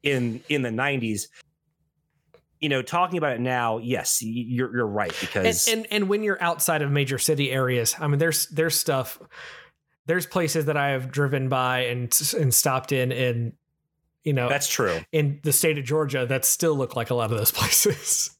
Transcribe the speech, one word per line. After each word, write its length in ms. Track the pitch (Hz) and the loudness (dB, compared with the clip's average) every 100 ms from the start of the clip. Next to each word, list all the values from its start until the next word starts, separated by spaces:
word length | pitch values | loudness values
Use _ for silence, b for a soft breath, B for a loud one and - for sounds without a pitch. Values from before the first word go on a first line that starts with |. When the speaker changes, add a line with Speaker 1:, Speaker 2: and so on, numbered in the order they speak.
Speaker 1:
in, 400 | 147 135 120 113 - | 0 0 0 -4 -2
in 120 | 147 | -2
the 100 | 123 | 0
nineties, 560 | 113 139 135 117 104 - B - _ _ _ _ _ _ _ _ _ _ _ | 0 0 0 -2 -4 -6 B -20 _ _ _ _ _ _ _ _ _ _ _
you 100 | 151 | 0
know, 140 | 135 | 0
talking 340 | 127 170 180 175 | 0 0 0 0
about 160 | 151 | -2
it 80 | 120 | 0
now, 380 | 123 123 117 113 | 0 0 0 -2
yes, 420 | 120 131 - - | -2 -2 0 -2
y-, 60 | 113 | -2
you're, 460 | 117 117 123 127 120 | -6 -4 -2 -2 0
you're 100 | 110 | 0
right, 300 | 104 98 - | 0 -2 -4
because 480 | 95 104 92 - - | -4 0 2 2 0
Speaker 2:
And, 120 | 226 | 0
and, 80 | 220 | -2
and 180 | 208 196 | -2 0
when 120 | 208 | 0
you're 200 | 214 190 | 0 0
outside 420 | 170 165 - 156 | -2 0 0 0
of 80 | 143 | 2
major 260 | 139 135 135 | 0 0 0
city 340 | - 151 135 | 0 2 0
areas, 440 | 135 127 123 113 - | 0 2 2 0 -2
I 80 | 147 | 0
mean, 120 | 143 | 2
there's, 260 | 165 156 - | 2 0 -2
there's 320 | 151 165 156 | 0 0 0
stuff, 400 | - 135 127 - - B B B B _ _ _ 143 | 0 0 -2 -10 -18 B B B B _ _ _ -2
there's 180 | 180 175 | -2 0
places 400 | 190 160 160 147 | -2 0 0 0
that 120 | 151 | 2
I 120 | 139 | 2
have 220 | 135 127 | 0 -2
driven 380 | 139 143 139 135 | 0 0 0 0
by 320 | 131 127 127 123 | 2 2 0 0
and 220 | 123 123 | -2 0
s-, 260 | - 151 | 0 0
and 200 | 226 139 | 0 2
stopped 380 | - 143 131 - | 4 4 0 0
in, 200 | 135 127 | 0 0
in, 420 | 123 123 117 117 - _ _ _ _ _ _ | 0 0 0 -4 -6 _ _ _ _ _ _
you 100 | 156 | -2
know, 140 | 135 123 | 0 0
Speaker 1:
That's 200 | 139 - | 0 0
true. 320 | - 107 82 - | 0 2 0 -2
Speaker 2:
in 280 | 160 143 143 | 0 0 0
the 100 | 151 | 0
state 280 | - 165 147 | 2 2 0
of 60 | 123 | -2
Georgia 420 | 151 147 135 123 | -2 0 -2 0
that 180 | 135 - | 0 0
still 300 | - 170 143 | 2 2 2
look 200 | 127 - | -2 -4
like 140 | 117 | -2
a 60 | 123 | 0
lot 160 | 107 | 0
of 60 | 117 | 2
those 100 | - | 0
<laughs> 0 | |
places. 840 | - 113 - 208 - - - - | 0 2 4 4 2 -2 -2 -2